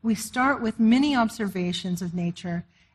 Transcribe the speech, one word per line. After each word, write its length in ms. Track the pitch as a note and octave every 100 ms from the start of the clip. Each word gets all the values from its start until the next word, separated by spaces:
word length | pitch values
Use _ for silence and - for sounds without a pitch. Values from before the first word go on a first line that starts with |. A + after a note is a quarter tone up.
We 120 | A3+
start 480 | G#3 - B3 C4+ C4
with 180 | A3 A3+
many 360 | A3 B3 D4 C4
observations 880 | A3 - G3+ F#3 F3+ E3+ F#3 F3
of 120 | F3+
nature 500 | F3 E3+ F3 F3+ E3+ - _ _